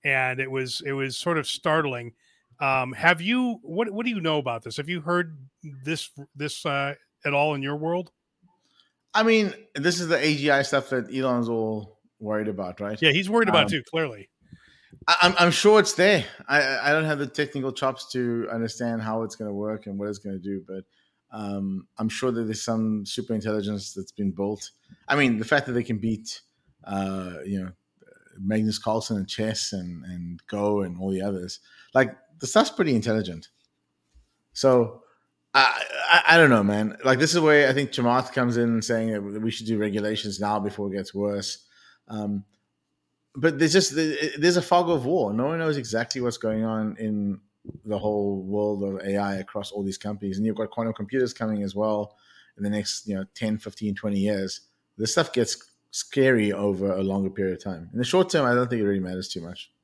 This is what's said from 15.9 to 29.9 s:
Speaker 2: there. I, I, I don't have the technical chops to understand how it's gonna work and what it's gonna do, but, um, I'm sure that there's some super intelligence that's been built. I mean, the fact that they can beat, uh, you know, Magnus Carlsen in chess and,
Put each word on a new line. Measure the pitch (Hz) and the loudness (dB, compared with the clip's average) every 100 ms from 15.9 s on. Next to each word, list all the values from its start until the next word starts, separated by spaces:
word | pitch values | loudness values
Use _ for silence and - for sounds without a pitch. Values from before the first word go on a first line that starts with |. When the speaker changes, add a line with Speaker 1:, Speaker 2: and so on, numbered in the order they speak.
Speaker 2:
there. | - 185 190 104 - - | 4 4 4 0 -12 0
I, | 143 | 2
I, | 135 131 131 | 2 0 2
I | |
don't | 151 | 2
have | 156 147 | 2 -2
the | 139 | -4
technical | - 147 143 131 | -4 -4 -2 -6
chops | 123 131 131 - | -2 -4 -4 -8
to | 127 123 117 113 | -4 -2 -2 -4
understand | 113 113 - 120 117 | -4 -6 -4 -4 -4
how | 110 110 | -4 -4
it's | 110 - | -6 -8
gonna | 107 | -8
work | 101 107 107 107 | -6 -6 -6 -8
and | 98 | -8
what | 101 | -6
it's | 101 | -8
gonna | 101 95 | -10 -10
do, | 92 98 90 | -8 -8 -8
but, | 95 95 _ _ _ _ | -14 -14 _ _ _ _
um, | 107 104 101 98 95 - - | -12 -8 -6 -6 -6 -10 -6
I'm | 113 | -6
sure | - 131 | -2 -2
that | 117 | -2
there's | 113 110 | -4 -6
some | - 113 110 107 | -4 -2 -2 -4
super | 98 - - | -6 -10 -6
intelligence | 110 107 107 101 104 98 | -4 -2 -4 -4 -6 -8
that's | - 92 | -12 -14
been | - 101 | -6 -4
built. | 95 98 104 - _ _ - - | -2 -4 -4 -12 _ _ -8 0
I | 143 | 2
mean, | 135 110 | 4 2
the | |
fact | 110 147 135 | 2 2 2
that | |
they | 123 | -4
can | 120 107 | -2 -2
beat, | 113 107 110 - _ _ _ _ | -2 -4 -6 -16 _ _ _ _
uh, | - 98 98 95 92 85 | -8 -4 -4 -4 -8 -10
you | 80 98 | -6 -6
know, | 92 90 _ _ _ _ _ - | -6 -14 _ _ _ _ _ -8
Magnus | 95 110 110 104 | -2 0 0 0
Carlsen | - 110 - 107 | -2 -2 0 -4
in | 95 | -4
chess | - 110 104 - | -4 -2 -2 -4
and, | 98 90 | -6 -8